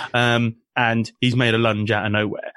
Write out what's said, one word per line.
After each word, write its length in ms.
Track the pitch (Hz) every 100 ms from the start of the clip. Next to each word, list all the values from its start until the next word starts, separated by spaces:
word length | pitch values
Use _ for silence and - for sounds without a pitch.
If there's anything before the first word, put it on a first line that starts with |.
| -
um, 440 | 120 120 120 117 113 _ -
and 360 | 117 117 110 -
he's 160 | 127 120
made 200 | 123 113
a 20 |
lunge 320 | 113 104 107
out 160 | 104 104
of 60 |
nowhere. 400 | 104 107 - -